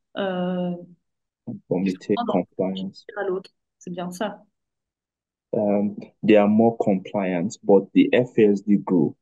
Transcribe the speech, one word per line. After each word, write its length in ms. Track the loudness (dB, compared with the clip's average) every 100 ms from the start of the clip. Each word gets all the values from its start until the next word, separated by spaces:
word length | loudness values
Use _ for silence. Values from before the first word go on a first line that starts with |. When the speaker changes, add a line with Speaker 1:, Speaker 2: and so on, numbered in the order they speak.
| _ -8
Speaker 1:
Euh, 580 | -6 -4 -4 -4 -4 -6 -12 -20 _ _ _ _
Speaker 2:
Conformité, 680 | -14 -14 _ -2 -2 -4 -4
Speaker 1:
ils 20 | -2
sont 80 |
Speaker 2:
compliance. 840 | 0 -2 -4 -6 -6 -4 -10 -12 -16 -8
Speaker 1:
à 60 | -6
l'autre. 220 | -6 -10 _ _ _
C'est 120 | -14
bien 200 | -10 -10
ça. 320 | -8 -8 -8 _ _ _ _ _ _ _ _ _ _ _
Speaker 2:
Um, 440 | -2 0 0 -2 -6 -18 _ 4
they 100 | 4
are 120 | 6
more 280 | 4 2 2
compliant, 720 | -2 -2 -4 -6 -4 -2 -4 -6
but 220 | 2 2 4
the 140 | 2 4
F 240 | 2 2 2
A 120 | 4
S 140 | 2
D 140 | 0 0
group 380 | 2 0 0 -4